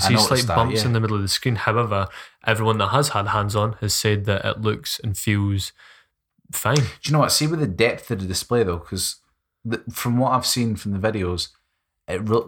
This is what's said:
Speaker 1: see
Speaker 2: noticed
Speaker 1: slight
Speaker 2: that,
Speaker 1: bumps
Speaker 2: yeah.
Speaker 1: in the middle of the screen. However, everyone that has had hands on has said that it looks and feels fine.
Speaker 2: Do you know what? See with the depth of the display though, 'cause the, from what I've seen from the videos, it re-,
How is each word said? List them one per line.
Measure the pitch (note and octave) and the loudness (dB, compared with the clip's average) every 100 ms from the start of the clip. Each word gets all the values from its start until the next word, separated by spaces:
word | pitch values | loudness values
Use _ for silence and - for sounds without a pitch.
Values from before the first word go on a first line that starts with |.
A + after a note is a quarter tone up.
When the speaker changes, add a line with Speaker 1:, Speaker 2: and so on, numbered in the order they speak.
| F#2+ | 2
Speaker 1:
see | |
Speaker 2:
noticed | A#2 G#2+ | 4 4
Speaker 1:
slight | C3 B2 | 2 2
Speaker 2:
that, | E2 | 2
Speaker 1:
bumps | E2 G#2+ | 2 2
Speaker 2:
yeah. | G#2+ | 2
Speaker 1:
in | |
the | A#2 | 0
middle | A2 G#2 | 0 -2
of | |
the | G2 | -2
screen. | - C3 A2+ | -2 0 0
However, | - A2 A#2 G2 F#2+ - - _ - | 0 0 0 0 -2 -8 -20 _ 0
everyone | A2 A2 A2 | 2 2 2
that | G2 | 2
has | B2 D3 | 2 2
had | G#2+ G2+ | 0 0
hands | G#2+ G2+ G#2 | 0 0 0
on | G#2+ A2+ | 0 -2
has | G#2+ | -2
said | - A2 G#2 G2+ | 0 0 0 0
that | G2 G#2+ | 0 -2
it | G#2 | -2
looks | G#2+ G2 - - | -2 -2 -6 -6
and | A2+ G2+ | -4 -4
feels | - G#2 G2+ G2 F#2+ - - - _ _ _ _ _ | 0 0 0 -2 -4 -12 -20 -20 _ _ _ _ _
fine. | - - C#3+ | -4 2 2
Speaker 2:
Do | B2+ - | 2 -4
you | - | 0
know | D3+ | 2
what? | C3 | 2
See | - D3+ | 2 0
with | E3 | 0
the | C3+ | -2
depth | F#2 A2+ - - | 2 0 0 -6
of | G#2+ | -6
the | F#2+ | -4
display | F#2 - A#2+ | -6 0 0
though, | G2+ E2+ | 2 -2
'cause | - F#2+ - - _ _ _ _ | -6 -6 -6 -8 _ _ _ _
the, | A2+ A2+ - | -8 -8 -8
from | - B2+ A#2+ | -6 -2 2
what | C3 | 2
I've | B2+ - | 2 0
seen | - A#2 G#2 | 0 0 -2
from | G#2 | -4
the | G2+ G#2+ | -2 -2
videos, | G#2+ F2+ F2+ - _ _ _ _ _ - | 0 -2 -2 -6 _ _ _ _ _ -8
it | F#2 G#2+ | -6 0
re-, | A2+ | 0